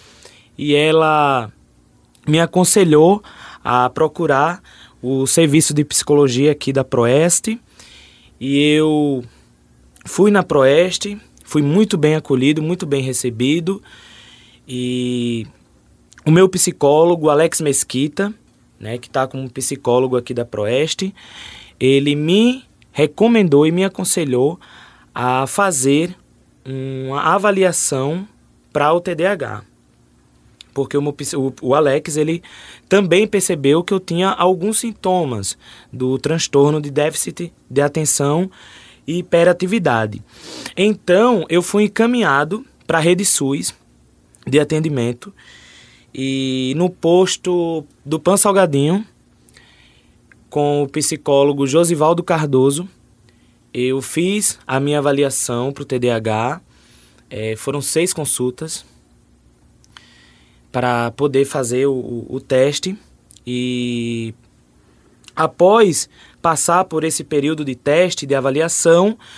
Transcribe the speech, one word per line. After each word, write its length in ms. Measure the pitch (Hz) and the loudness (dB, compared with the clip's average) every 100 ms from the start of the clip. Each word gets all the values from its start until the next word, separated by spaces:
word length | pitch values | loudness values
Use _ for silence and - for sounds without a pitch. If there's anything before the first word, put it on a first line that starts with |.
| - - - - _ - | -20 -20 -20 -20 _ -8
e 160 | 147 | 0
ela 800 | 143 156 160 156 151 139 131 113 - _ _ _ _ _ _ - | 2 4 4 4 2 2 0 -4 -12 _ _ _ _ _ _ -2
me 120 | 156 | 0
aconselhou 800 | 165 185 180 214 180 151 165 208 - - - - | 2 2 2 4 6 6 6 4 -2 -20 -20 -10
a 240 | - 123 123 | -2 0 0
procurar 760 | - 160 - 160 135 156 180 - - - _ | 0 -2 -2 0 2 0 -2 -14 -20 -20 _
o 280 | 123 135 131 | -4 -2 0
serviço 480 | - 160 156 - 151 | 2 4 2 2 0
de 100 | 143 | -2
psicologia 680 | - - 147 139 123 147 | -4 2 2 2 2 0
aqui 200 | 147 - | 0 -2
da 100 | 135 | -4
Proeste. 800 | 131 120 117 139 170 - - 226 _ - - - - _ _ _ | -2 0 2 2 2 0 -4 -8 _ -20 -20 -20 -20 _ _ _
E 320 | 131 139 147 | -2 0 2
eu 520 | 151 156 151 147 131 120 _ _ _ _ _ _ _ - | 2 2 0 0 -4 -8 _ _ _ _ _ _ _ -8
fui 260 | - 208 | 0 2
na 100 | 202 | 2
Proeste, 800 | - 143 131 151 185 - 202 208 - _ | 2 2 4 4 2 -2 -10 -12 -16 _
fui 180 | - 151 | -4 -2
muito 360 | 143 175 214 175 | 2 2 2 2
bem 180 | 151 156 | 0 0
acolhido, 480 | - 131 135 151 | -2 0 0 0
muito 220 | 156 180 156 | -4 -6 -4
bem 160 | 139 | -4
recebido. 800 | 131 123 127 113 127 165 165 196 - - - - - - _ _ - | -4 -6 -6 -2 -2 0 -2 -6 -10 -20 -20 -20 -20 -20 _ _ -12
E 800 | 127 123 123 123 123 120 117 113 _ _ _ _ _ _ - - | -8 -6 -4 -4 -4 -4 -6 -8 _ _ _ _ _ _ -6 2
o 60 | |
meu 160 | 165 190 | 6 6
psicólogo, 840 | 185 - - 143 151 175 170 151 | 4 -2 2 4 6 4 4 2
Alex 300 | 147 165 - | 4 2 0
Mesquita, 720 | 151 135 - 127 147 170 202 220 _ _ _ - | -2 -2 -2 -4 -2 -2 -6 -6 _ _ _ -18
né, 180 | 107 120 | -12 -12
que 120 | - | -6
tá 180 | 135 131 | -4 -4
como 220 | 135 131 | -6 -10
psicólogo 680 | - - 139 120 123 131 123 | -8 -8 -4 0 2 2 -2
aqui 180 | 120 | -4
da 120 | 120 120 | -6 -6
Proeste, 680 | 104 104 127 156 - 190 - - - - - - - | -6 -2 -2 -2 -4 -8 -10 -20 -20 -20 -20 -20 -2
ele 360 | 131 139 143 147 | 2 2 2 0
me 480 | 156 196 240 254 - _ _ | 2 4 4 0 -8 _ _
recomendou 760 | - 147 - 226 233 180 143 160 | -2 -2 2 2 4 4 4 4
e 40 | |
me 140 | 170 190 | 2 -2
aconselhou 760 | 185 180 185 147 123 139 175 - - - _ _ | -4 -4 -4 -2 0 0 -2 -14 -20 -20 _ _
a 320 | - 123 131 135 | -6 -2 -2 -2
fazer 720 | - 196 147 135 143 175 180 _ _ _ _ 131 | 0 0 0 2 2 0 -8 _ _ _ _ -12
uma 560 | 135 135 131 131 139 | -10 -8 -8 -8 -4
avaliação 1080 | 160 190 208 196 185 - - 135 139 175 208 _ _ _ _ | 0 0 2 2 2 0 -2 -2 -2 -4 -8 _ _ _ _
pra 180 | 147 147 | -2 0
o 80 | 170 | 0
T 140 | 180 160 | -2 -4
D 120 | 180 | -2
A 40 | |
H. 300 | 196 117 104 - _ _ _ _ _ _ _ _ - _ | -2 -8 -12 -16 _ _ _ _ _ _ _ _ -20 _
Porque 240 | - 135 143 | -8 -4 -4
o 40 | |
meu 120 | 143 | -4
ps-, 220 | 143 143 151 | -6 -8 -6
o, 180 | 131 123 | -6 -6
o 140 | 127 143 | -2 2
Alex, 420 | 147 143 156 147 | 2 0 -2 -2
ele 240 | 151 170 - - - - - | -2 -4 -10 -20 -20 -20 0
também 400 | 196 185 175 214 | 2 4 2 2
percebeu 560 | 202 - 165 135 156 | 0 -2 0 2 2
que 100 | 170 | 0
eu 60 | 190 | -4
tinha 300 | - 170 190 | -2 -2 -2
alguns 500 | - 180 185 202 214 | 2 0 0 -2 -4
sintomas 760 | 233 - 185 185 147 110 95 - - - _ | -6 -6 -2 -2 -2 -4 -8 -12 -18 -20 _
do 260 | 123 127 131 | -6 -4 -2
transtorno 640 | 147 165 - 143 147 156 | -4 -4 0 4 4 2
de 80 | 147 | -2
déficit 640 | 139 151 156 - - 170 - - | -2 -2 -2 -8 -8 -12 -14 -6
de 120 | 131 | -2
atenção 680 | 143 156 151 - 143 156 190 - - - - - - | 0 0 -2 -2 0 -2 -4 -8 -20 -20 -20 -16 -8
e 120 | 175 | -8
hiperatividade. 1040 | - 170 175 175 185 220 160 113 110 104 - - - - - - | 0 2 4 2 0 0 0 0 -2 -6 -16 -20 -20 -16 -10 -2
Então, 680 | 208 208 - 180 247 220 156 | 0 0 2 4 4 2 0
eu 120 | 170 | -2
fui 240 | 175 202 208 | 0 0 0
encaminhado 800 | - 233 247 180 139 151 214 - _ - | 2 0 2 2 2 0 -4 -10 _ -4
pra 140 | 170 | 0
rede 240 | 165 185 | 2 2
sus 500 | 196 - 139 143 - - _ _ _ _ _ _ - | 0 -2 -2 -4 -6 -12 _ _ _ _ _ _ 0
de 140 | 139 | 0
atendimento. 760 | 147 156 160 139 117 120 - - - - - - - _ _ | 2 -2 -2 -2 -4 -6 -14 -20 -20 -20 -20 -20 -20 _ _
E 600 | - 135 135 135 131 131 143 | -8 -6 -4 -4 -4 -4 -2
no 140 | 180 | -4
posto 960 | - 170 180 185 - 180 175 165 160 147 _ 143 | -2 2 4 2 -2 -4 -2 -2 -6 -10 _ -8
do 140 | 151 | -2
Pan 180 | 175 190 | 0 2
Salgadinho, 640 | 208 196 180 139 147 196 220 _ _ _ _ _ _ _ _ _ _ _ _ _ _ | 2 2 2 2 0 0 -4 _ _ _ _ _ _ _ _ _ _ _ _ _ _
com 360 | 147 147 147 | -2 0 0
o 40 | 143 | -2
psicólogo 800 | 156 - - - 139 143 143 139 | -4 -4 -4 0 4 4 2 0
Josivaldo 580 | 151 170 160 156 170 | 2 2 2 2 2
Cardoso, 640 | 165 165 151 131 135 143 190 _ _ _ _ _ _ _ _ | 0 -2 0 2 2 0 -8 _ _ _ _ _ _ _ _
eu 260 | 120 127 135 | -4 -2 -4
fiz 580 | 127 160 180 208 - - - | -4 -4 -2 -2 -4 -6 -4
a 140 | 160 | -2
minha 200 | 143 147 | 0 0
avaliação 720 | 143 139 139 - - 120 131 | 0 0 0 -2 -6 -4 -6
pro 140 | 143 139 | -8 -6
T 120 | 127 | -2
D 140 | 123 | -2
A 40 | 113 | -2
H. 460 | 110 110 120 165 - _ _ _ _ _ _ | -2 -2 -4 -6 -12 _ _ _ _ _ _
É, 260 | 104 110 110 | -10 -8 -8
foram 260 | - 147 | -6 -6
seis 320 | - 156 180 | -4 -2 -2
consultas 720 | - 139 - 127 123 160 - - _ _ _ _ _ _ _ _ _ _ - - _ _ _ _ _ _ | -4 -6 -4 -4 -6 -10 -12 -16 _ _ _ _ _ _ _ _ _ _ -20 -20 _ _ _ _ _ _
pra 380 | 127 123 120 117 | -4 -2 -2 -4
poder 340 | 117 147 135 139 | -2 -2 0 -2
fazer 420 | 139 120 127 139 | -4 -4 -2 -2
o, 60 | |
o, 340 | 131 113 117 - | -2 -6 -10 -10
o 100 | 127 | -12
teste. 580 | - 131 139 143 185 202 _ _ _ _ - | -2 0 0 -2 -8 -10 _ _ _ _ -8
E 880 | 123 127 123 123 120 117 117 113 113 _ _ _ _ _ _ _ _ - - | -6 -4 -4 -4 -4 -6 -6 -8 -12 _ _ _ _ _ _ _ _ -10 -2
após 760 | 160 - 180 226 202 143 - _ - _ | -2 2 4 6 4 2 -6 _ -20 _
passar 440 | 165 156 - 175 180 | -2 0 0 0 0
por 180 | 160 | -4
esse 200 | 160 156 | -4 -4
período 400 | 147 147 143 160 | -4 -2 -2 -4
de 120 | 143 123 | -6 -6
teste, 500 | 143 156 180 - 135 | 0 2 0 -2 -4
de 80 | |
avaliação, 840 | 139 135 135 165 - 170 170 202 226 - | -2 0 -2 -2 0 4 4 4 -2 -12